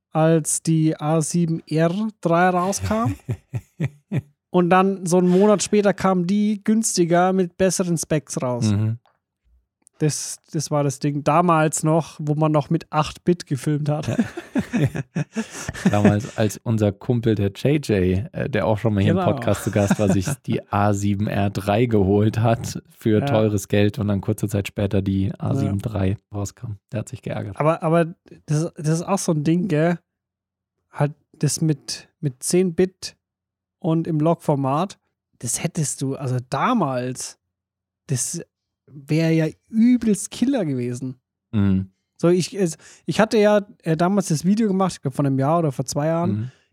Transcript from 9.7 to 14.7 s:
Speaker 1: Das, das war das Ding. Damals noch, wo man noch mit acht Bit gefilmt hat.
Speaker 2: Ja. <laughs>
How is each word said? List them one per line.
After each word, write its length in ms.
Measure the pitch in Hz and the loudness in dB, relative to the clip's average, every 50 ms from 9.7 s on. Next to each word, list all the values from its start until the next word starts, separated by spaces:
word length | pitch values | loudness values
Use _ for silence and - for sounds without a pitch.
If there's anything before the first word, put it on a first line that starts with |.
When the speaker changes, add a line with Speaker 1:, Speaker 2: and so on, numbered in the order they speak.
| _ _ _ _ _ _ | _ _ _ _ _ _
Speaker 1:
Das, 420 | 156 151 139 - - - - - _ _ | -2 -2 -2 -2 -8 -10 -12 -14 _ _
das 200 | - 160 143 - | -8 -8 -6 -2
war 120 | 151 147 143 | -2 0 0
das 140 | 143 135 - | -2 -2 -2
Ding. 260 | - 147 143 147 - | -4 -4 -4 -2 0
Damals 600 | 147 147 165 180 175 165 156 156 160 151 - - | 2 2 4 4 4 4 4 4 2 0 0 0
noch, 340 | 156 156 165 151 - - - | 2 2 2 0 -2 -8 -8
wo 140 | 156 147 151 | -4 -2 0
man 180 | 151 156 156 | 0 2 2
noch 200 | 151 151 139 - | 2 2 2 0
mit 200 | 170 156 - - | -2 -2 -2 -2
acht 320 | - 151 151 - - - _ | -2 -2 -2 -2 -6 -4 _
Bit 220 | - 175 175 - | -2 -2 -2 -2
gefilmt 420 | - 151 127 - 151 151 143 151 147 | -6 -6 -4 -2 -2 -2 -2 0 -2
hat. 200 | 147 151 - - | -2 -2 -2 -4
Speaker 2:
Ja. 80 | 117 | -2
<laughs> 880 | - 220 - - - - - - 269 - - | -2 -2 -4 -4 -12 -16 -6 -6 -6 -4 -2